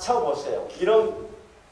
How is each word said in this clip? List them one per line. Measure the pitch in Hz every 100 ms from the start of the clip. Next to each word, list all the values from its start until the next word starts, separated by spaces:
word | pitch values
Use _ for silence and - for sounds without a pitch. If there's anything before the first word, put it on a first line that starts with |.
쳐보세요. | - 240 190 - 131 - - -
이런, | 185 220 - - - - - - _